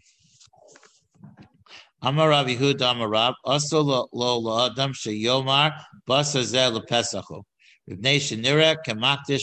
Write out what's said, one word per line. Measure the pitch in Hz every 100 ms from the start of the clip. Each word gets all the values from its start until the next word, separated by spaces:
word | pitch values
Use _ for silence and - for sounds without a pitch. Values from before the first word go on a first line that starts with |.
| _ _ _ _ - _ - - _ _ _ _ - - - _ - - - -
Amar | 127 147 160
Rav | 147 131
Yehuda, | 120 139 127 127
Amar | 120 110
Rav, | 107 120 123
Asa | 123 147 147 156
lo, | 147 127 -
lo, | 120 123 120
lo | 113 113 123
adam | 117 135
sheyomar | 127 113 107 113 131 135 139 151 151 - - -
basa | 135 147 139
zeh | 110 127 127
lepesachu. | 110 - 117 107 98 - 82 - _ _ _ -
Ribnei | 98 127 143
shenira | - 110 123 147 160 156 -
kemakdish | 110 127 139 - 139